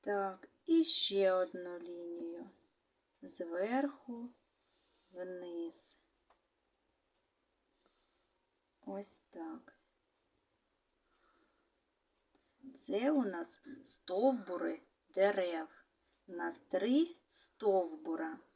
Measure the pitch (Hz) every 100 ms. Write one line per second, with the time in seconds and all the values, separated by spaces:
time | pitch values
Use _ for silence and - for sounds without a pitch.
0 | - 403 - - - _ - 330 320 -
1 | - 196 190 185 175 180 180 175 170 175
2 | 175 170 170 170 - _ _ _ _ _
3 | _ _ - - 170 170 208 254 277 -
4 | - 233 240 _ _ _ _ _ _ _
5 | _ 180 185 180 175 170 165 - _ _
6 | _ _ _ _ _ _ _ _ _ _
7 | _ _ _ _ _ _ _ _ _ _
8 | _ _ _ _ _ _ _ _ - 196
9 | 202 _ _ - 330 - - _ _ _
10 | _ _ _ _ _ _ _ _ _ _
11 | _ _ _ _ _ _ _ _ _ _
12 | _ _ _ _ _ _ 269 - - 196
13 | 262 302 208 180 - - - - - -
14 | - 185 262 247 190 175 165 160 - _
15 | _ - 196 202 180 165 160 - _ _
16 | _ _ - 175 170 - - 185 208 277
17 | 330 - _ - - _ 214 190 170 156
18 | 165 160 160 - -